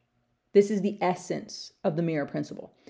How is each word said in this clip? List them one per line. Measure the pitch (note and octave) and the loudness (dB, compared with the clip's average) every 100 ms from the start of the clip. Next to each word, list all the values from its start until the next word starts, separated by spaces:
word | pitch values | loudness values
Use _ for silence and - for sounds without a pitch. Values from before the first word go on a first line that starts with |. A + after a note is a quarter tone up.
| _ _ _ _ _ | _ _ _ _ _
This | G3+ G3+ | 6 6
is | G#3 | 4
the | G3 G#3 | -2 0
essence | F3+ F3+ - D#3+ - - - _ | 0 0 -4 -6 -8 -14 -16 _
of | G3+ D#3+ | -2 0
the | |
mirror | E3+ D#3+ C#3+ | 0 0 -4
principle. | D#3 D3 - - _ - | -4 -6 -10 -16 _ -20